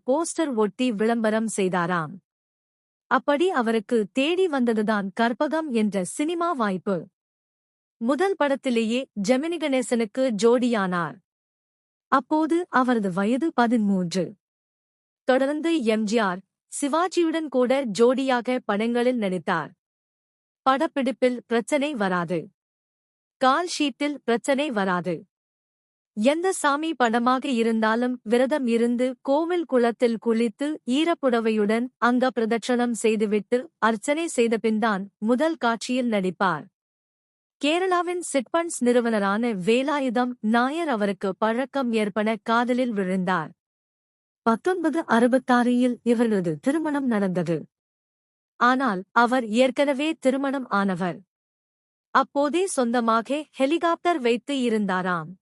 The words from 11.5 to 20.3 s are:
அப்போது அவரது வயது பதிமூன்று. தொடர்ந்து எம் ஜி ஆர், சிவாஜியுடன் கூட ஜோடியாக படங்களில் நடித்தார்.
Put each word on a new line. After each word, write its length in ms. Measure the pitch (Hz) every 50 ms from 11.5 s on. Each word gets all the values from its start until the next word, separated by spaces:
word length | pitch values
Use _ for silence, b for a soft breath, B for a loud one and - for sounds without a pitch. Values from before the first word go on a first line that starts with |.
| _ _ _ _ _ _ _ _ _ _ _ - 254
அப்போது 440 | 269 262 - 311 311 320 285 330 339 359 - -
அவரது 380 | 254 262 240 247 226 196 196 170
வயது 340 | 196 196 214 247 262 320 330 -
பதிமூன்று. 720 | - 240 226 247 233 208 202 196 185 180 170 175 190 165 - 202 - _ _ _ _ _ _ _ _ _ _ _ _ _ _ _ _ _ -
தொடர்ந்து 420 | 254 262 269 269 302 302 294 330 330 311 226
எம் 200 | 226 220 220 220
ஜி 120 | 196 220 233
ஆர், 200 | 214 190 180 190 - _ _ _ _ _ -
சிவாஜியுடன் 760 | - 285 277 269 320 359 381 - 349 339 320 302 330 311 285
கூட 340 | - 254 247 226 262 277 277 226
ஜோடியாக 680 | 185 190 233 247 262 233 269 262 247 240 - 254 254 254 -
படங்களில் 580 | - 202 202 220 233 240 240 240 247 254 233
நடித்தார். 500 | 208 190 185 180 - - 180 160 143 - - _ _ _ _ _ _ _ _ _ _ _